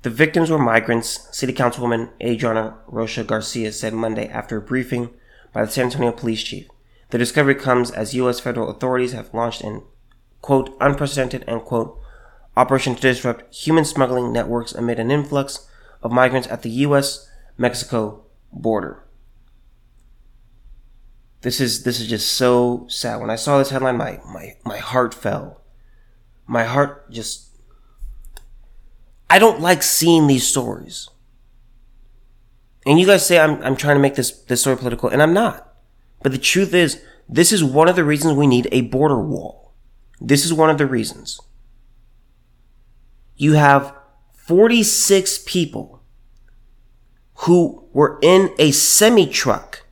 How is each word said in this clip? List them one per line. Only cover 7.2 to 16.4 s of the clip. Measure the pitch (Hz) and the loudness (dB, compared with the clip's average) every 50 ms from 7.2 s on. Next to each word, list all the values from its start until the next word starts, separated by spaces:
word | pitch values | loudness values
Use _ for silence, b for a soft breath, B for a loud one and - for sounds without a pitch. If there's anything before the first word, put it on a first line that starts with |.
| 120 120 - 151 147 139 135 | -2 0 0 2 2 2 2
comes | 139 - 131 123 123 123 117 | 0 0 0 0 0 0 -2
as | - - 110 107 135 | -4 -8 -8 -6 -4
U | 127 127 123 | -2 -2 -2
S | 123 123 | -2 -4
federal | - 127 123 120 113 - | -6 -8 -6 -6 -6 -8
authorities | - - - 127 127 127 127 123 120 | -8 -8 -6 -4 -2 -2 -4 -4 -6
have | 113 110 - - | -10 -14 -10 -6
launched | 113 117 117 110 - | -6 -6 -6 -6 -8
an, | - 107 107 104 - - _ _ _ _ _ _ _ _ _ _ | -12 -12 -12 -12 -16 -20 _ _ _ _ _ _ _ _ _ _
quote, | - - 139 135 127 - - - | -4 0 0 0 0 -2 -6 -2
"unprecedented," | - 139 143 143 151 139 - 139 131 123 - 127 - | 0 0 0 0 -4 -6 -4 -4 -4 -4 -6 -10 -8
end | - 117 113 110 | -8 -8 -8 -8
quote, | - 127 117 110 113 - b b b b b b b b b b b - | -6 -4 -4 -4 -6 -10 b b b b b b b b b b b 0
operation | 120 127 127 135 131 - 135 123 | 0 2 2 2 -2 0 -4 -6
to | 113 | 0
disrupt | - 131 123 120 - 123 117 - - _ - | 0 0 0 0 -2 -6 -6 -6 -10 _ -18
human | - - 156 156 165 156 | -10 -4 0 2 2 2
smuggling | 151 - 147 135 123 127 127 123 123 | 0 0 -2 -2 0 0 -4 -4 -2
networks | 117 120 104 - 120 120 117 - | -4 -4 -4 -4 -4 -6 -6 -8
amid | - - 120 117 117 113 | -8 -6 -4 -4 -4 -4
an | 113 120 | -2 0
influx | 139 147 143 147 147 139 139 139 - - b b b b b b b b - | 0 -2 -2 -2 -4 -4 -4 -4 -10 -16 b b b b b b b b -8
of | 120 | -2
migrants | 117 123 127 127 123 131 | 2 2 2 2 2 -2